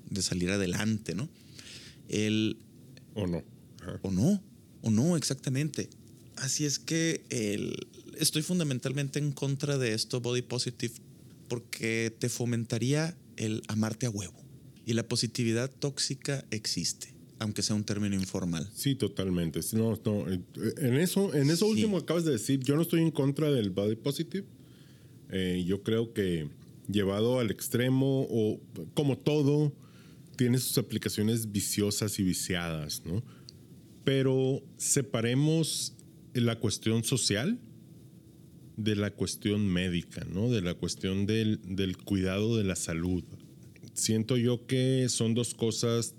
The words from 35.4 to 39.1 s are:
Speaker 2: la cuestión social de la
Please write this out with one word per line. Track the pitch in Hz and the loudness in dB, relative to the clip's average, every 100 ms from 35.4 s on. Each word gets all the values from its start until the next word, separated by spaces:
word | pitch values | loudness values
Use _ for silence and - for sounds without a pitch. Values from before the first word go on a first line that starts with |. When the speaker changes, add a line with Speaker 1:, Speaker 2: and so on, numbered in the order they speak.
| 151 160 156 - - - - - - | 4 2 0 -4 -6 -10 -20 -20 -6
Speaker 2:
la | 123 120 113 | 0 0 0
cuestión | 107 - 113 113 110 | -2 -2 0 0 2
social | 127 - 104 160 247 - - - - - - - - - - - - | 0 2 2 0 -2 -6 -20 -20 -20 -20 -20 -20 -20 -20 -20 -12 -4
de | 107 104 | 0 2
la | 104 | 0